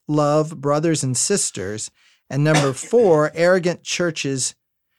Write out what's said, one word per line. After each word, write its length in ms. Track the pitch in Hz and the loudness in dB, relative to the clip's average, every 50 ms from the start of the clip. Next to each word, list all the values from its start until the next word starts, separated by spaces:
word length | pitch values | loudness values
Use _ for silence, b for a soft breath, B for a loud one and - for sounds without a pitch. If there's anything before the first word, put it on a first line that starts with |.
| _ - | _ -4
love 520 | 147 151 147 147 147 156 156 156 156 143 | 0 0 2 2 2 2 0 -2 -4 -6
brothers 420 | 135 143 147 151 156 170 160 - 147 | -2 -2 0 0 0 0 0 0 -2
and 140 | 131 127 | -2 -2
sisters. 760 | - - - 202 196 - - - - 92 95 107 107 - - _ b b b b b b b | -2 -2 -2 -2 -2 -2 -4 -6 -8 -8 -8 -8 -10 -12 -14 _ b b b b b b b
And 160 | 127 139 147 | -2 0 2
number 280 | 156 156 151 143 139 127 | 4 4 4 2 0 -2
four, 580 | - - - - 240 233 185 160 151 151 151 - | -6 -4 0 2 4 4 6 4 4 2 0 0
<coughs> 40 | |
arrogant 460 | 160 170 175 185 190 170 180 165 - - | 0 2 4 4 2 2 0 -4 -4 -6
churches 720 | - - - 175 170 156 - - 139 139 131 123 - - _ _ _ _ _ _ _ _ | -6 -4 -2 -2 -2 -4 -4 -6 -4 -4 -4 -4 -6 -8 _ _ _ _ _ _ _ _